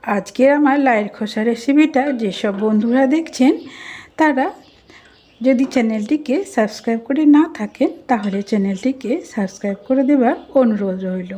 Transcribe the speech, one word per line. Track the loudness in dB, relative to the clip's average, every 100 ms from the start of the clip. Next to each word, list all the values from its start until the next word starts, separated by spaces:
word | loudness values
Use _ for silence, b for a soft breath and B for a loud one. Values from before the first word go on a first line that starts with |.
| -2 -4
আজকে | -4 2 2 4
আমার | 2 2 2
লাউয়ের | 0 -2 -8
খোসা | -8 -2 -2
রেসিপিটা | -2 0 2 4 2 -2 -2
যেসব | -4 -2 -4 -2
বন্ধুরা | 0 0 2 2 2
দেখছেন, | 0 -2 2 2 2 B B B B B 0
তারা | 0 2 -2 -6 -20 b b b b b b _ 0
যদি | 2 2
চ্যানেলটিকে | 0 0 -2 -2 -4 -2 -4 -2
সাবস্ক্রাইব | -2 -2 -2 -4 -4 -2
করে | 2 6 6
না | 4 -2
থাকেন, | -10 -2 -2 -2 -4
তাহলে | -2 -2 -6 -2
চ্যানেলটিকে | -2 0 -2 -4 -4 -4 -4 -4
সাবস্ক্রাইব | -6 -6 -4 -8 -8 -2
করে | 0 4
দেবার | 4 4 0 0 2
অনুরোধ | 2 2 -2 -4 -6
রইল। | -6 -8